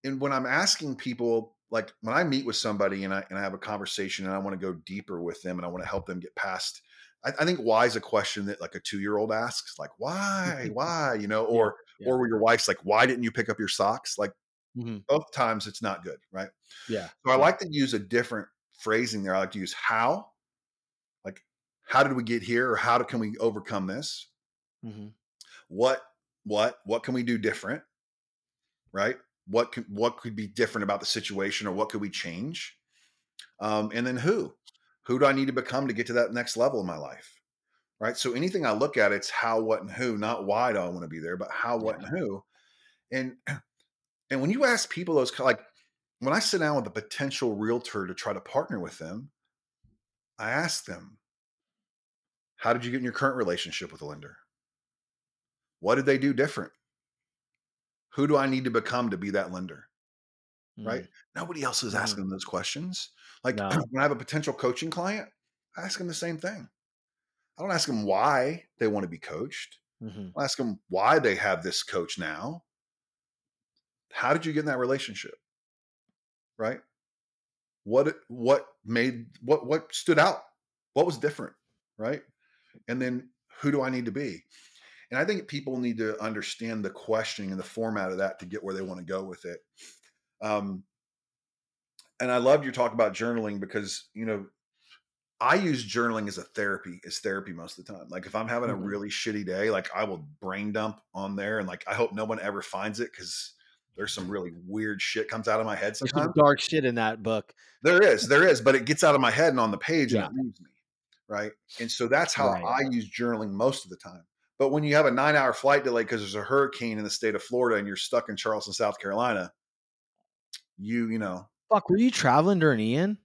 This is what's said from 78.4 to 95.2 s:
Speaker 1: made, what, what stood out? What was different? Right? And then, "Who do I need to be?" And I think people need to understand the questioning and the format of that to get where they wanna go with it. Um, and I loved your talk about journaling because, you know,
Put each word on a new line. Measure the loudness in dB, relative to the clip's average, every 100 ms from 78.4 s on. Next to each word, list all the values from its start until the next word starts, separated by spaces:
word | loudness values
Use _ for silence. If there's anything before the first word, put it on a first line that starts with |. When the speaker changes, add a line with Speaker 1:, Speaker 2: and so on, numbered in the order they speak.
| 4 4 2 _
Speaker 1:
made, | -2 0 0 -2 -14 -12
what, | 2 2 2
what | -2 -2
stood | -4 4 6
out? | 6 2 -10 _ _ _ _
What | 2 2
was | 2
different? | -4 -4 -12 _ _ _ _ -8
Right? | -6 -6 _ _ _ _ _ -20 -8
And | -4
then, | -2 -4 -8 _ _ -2
"Who | 0
do | 2
I | 0
need | -2 -4
to |
be?" | -4 -6 -10 _ -20 -20 -20 -20 -20 -6
And | -2
I |
think | 0 -2 -4
people | -8 -6 -2
need | -2 0
to | -2 -2
understand | -4 -6 -8 -8 -6 -4
the | -6
questioning | -8 -2 -2 -2 -6 -6
and | -6
the |
format | -8 -6 -4 -2 -4
of | -2
that | -2 -4
to | -10
get | -8
where | -6
they | -6
wanna | -6 -8
go | -6 -6
with | -6 -10
it. | -12 -12 _ _ -20 -20 _ _ _ _
Um, | -2 -2 -2 -8 -12 _ _ _ _ _ _ _ _ _ _ -20 _ _
and | 0
I | 4
loved | 6 4
your | 4
talk | 0 0
about | 4 2
journaling | 2 -2 0 -2 -4
because, | -4 -4 -6 -10 -12
you | -8
know, | -4 -4 -6 _ _ _ _ -20 _ _